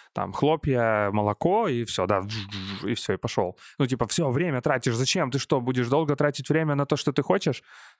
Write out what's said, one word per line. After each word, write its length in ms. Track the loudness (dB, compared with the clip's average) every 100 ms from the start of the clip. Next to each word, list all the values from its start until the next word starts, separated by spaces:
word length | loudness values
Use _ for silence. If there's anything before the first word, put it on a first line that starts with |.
| -10
там, 180 | -6 -6
хлопья, 760 | 0 2 2 0 2 2 2 2
молоко, 560 | 2 0 0 0 2 0
и 160 | -2
все, 220 | -2 -2 2
да, 160 | 2 0 -8 -10 -10 -10 -6 -4
и 60 |
все, 200 | -4 -2
и 40 | -4
пошел. 400 | -2 -2 -2 -6 -14 -4
Ну, 80 | -2
типа, 180 | 0 0
все, 240 | 0 0
время 320 | 0 0 0
тратишь, 340 | 0 0 0 0
зачем? 360 | 0 0 0
Ты 80 | -2
что, 200 | 0 0
будешь 260 | 0 0 2
долго 280 | 2 2 2
тратить 340 | 0 0 0
время 260 | 2 2 0
на 100 | 0
то, 120 | 0
что 140 | 0
ты 120 | 0
хочешь? 400 | 2 2 2 -4 _ -20 -20